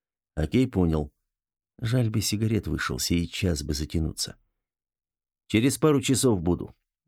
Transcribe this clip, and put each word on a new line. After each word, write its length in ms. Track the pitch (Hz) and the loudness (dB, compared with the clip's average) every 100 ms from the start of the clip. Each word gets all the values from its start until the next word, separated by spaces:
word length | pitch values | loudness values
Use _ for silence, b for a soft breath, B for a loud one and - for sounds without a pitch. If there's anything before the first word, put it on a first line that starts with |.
| _ _ _ - | _ _ _ -4
Окей, 320 | 78 123 131 | 0 2 2
понял. 440 | 92 85 78 73 _ _ _ _ _ _ - | 2 2 2 -2 _ _ _ _ _ _ -8
Жаль 280 | 113 127 113 | -2 0 0
бы 120 | 110 | -2
сигарет 460 | - 104 110 110 80 | -2 -2 0 -2 -2
вышел, 320 | 76 - 64 | -4 -4 -4
сейчас 640 | - 87 85 - 95 76 | 0 0 -2 -2 -2 -2
бы 100 | 71 | -4
затянуться. 600 | 73 76 85 76 - - - _ _ _ _ _ _ _ _ _ _ - | -4 -2 -2 -2 -4 -10 -12 _ _ _ _ _ _ _ _ _ _ 0
«Через 300 | 107 131 - | 2 2 2
пару 240 | 156 139 | 2 2
часов 400 | - 123 131 98 | 2 2 2 2
буду», 340 | 82 85 - - _ _ | 2 0 -4 -16 _ _